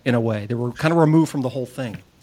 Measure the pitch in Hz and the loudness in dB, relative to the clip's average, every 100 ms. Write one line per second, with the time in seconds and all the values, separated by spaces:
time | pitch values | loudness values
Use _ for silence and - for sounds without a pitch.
0 | 131 120 113 107 104 120 120 - 156 170 | -2 0 0 -2 -4 -4 -6 -2 0 4
1 | 156 160 156 143 127 135 120 - 123 90 | 4 4 2 -2 -6 -6 -10 -8 -10 -10
2 | - _ | -18 _